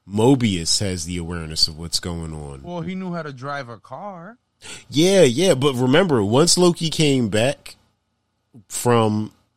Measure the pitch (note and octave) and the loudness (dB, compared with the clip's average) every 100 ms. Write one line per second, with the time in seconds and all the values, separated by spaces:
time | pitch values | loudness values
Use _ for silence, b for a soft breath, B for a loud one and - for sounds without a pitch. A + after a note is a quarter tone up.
0 | - G2+ A#2+ C#3 A#2 F2+ E2 - G2+ F#2 | -6 2 4 4 2 0 -2 -2 -2 -4
1 | D#2+ F2 E2 F2 D#2 D#2 E2+ D#2 E2 - | -6 -8 -6 -8 -8 -2 -2 -2 -6 -6
2 | F#2 E2+ D#2+ D#2 C#2+ C2+ F3 F3 E3 F#3 | -6 -8 -8 -10 -12 -14 -12 -10 -8 -8
3 | F#3 F3 D3+ C3 C#3+ C#3+ A#2+ G#2+ - C3+ | -8 -8 -10 -12 -10 -10 -12 -16 -18 -16
4 | G#3 F3 F3+ A#3+ _ _ B B - B2 | -14 -16 -18 -20 _ _ B B -4 0
5 | F3+ G3 C#3 A#2+ F#3+ C3+ C#3+ B2 B2+ D3+ | 4 6 6 4 2 2 0 0 2 4
6 | F#3+ B2 G2 B2+ E3+ F3 F3 E3 E3 - | 4 2 2 4 4 4 2 2 -2 0
7 | D3+ C3 A2 G#2 B2+ - - - _ _ | 2 2 0 0 0 -2 -12 -20 _ _
8 | _ _ _ _ _ A2 - - A#2+ A#2 | _ _ _ _ _ -20 -14 -4 2 4
9 | A2 G#2+ G#2+ - _ | 2 0 -4 -12 _